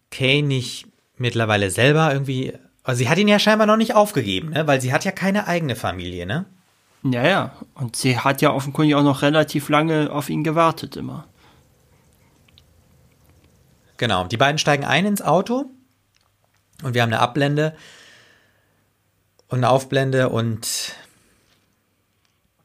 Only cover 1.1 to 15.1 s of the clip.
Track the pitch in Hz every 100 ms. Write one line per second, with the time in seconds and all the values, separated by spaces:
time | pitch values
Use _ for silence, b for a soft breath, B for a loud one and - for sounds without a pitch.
1.1 | - 123 117 113 104 98 90 123 151 160
2.1 | 139 139 131 131 - _ _ - 123 123
3.1 | 170 208 208 208 220 214 220 226 226 208
4.1 | - 110 185 160 151 156 135 123 147 196
5.1 | 185 185 202 175 175 156 113 101 90 90
6.1 | 90 87 131 190 _ _ _ _ _ 139
7.1 | 123 139 190 - - - - 123 - 131
8.1 | 120 135 135 151 127 135 139 156 143 143
9.1 | 139 147 156 151 151 143 147 160 156 147
10.1 | 147 139 156 156 156 165 160 - - 127
11.1 | 131 - _ b b b _ _ _ _
12.1 | _ _ _ _ _ _ _ _ _ _
13.1 | _ _ _ _ _ _ _ _ - 120
14.1 | 95 90 110 135 151 - 147 139 139 202